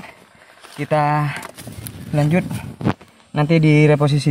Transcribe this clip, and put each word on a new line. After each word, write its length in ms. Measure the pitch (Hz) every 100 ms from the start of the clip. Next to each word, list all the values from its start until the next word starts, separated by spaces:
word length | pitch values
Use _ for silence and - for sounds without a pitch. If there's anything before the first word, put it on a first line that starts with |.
| - - _ _ - _ - -
kita 560 | 147 151 147 151 147 - - - - - - - -
lanjut 320 | 147 147 175 - - - - - - - _ _
nanti 240 | 147 147 165
di 320 | 156 151 151
reposisi, 400 | 147 147 143 143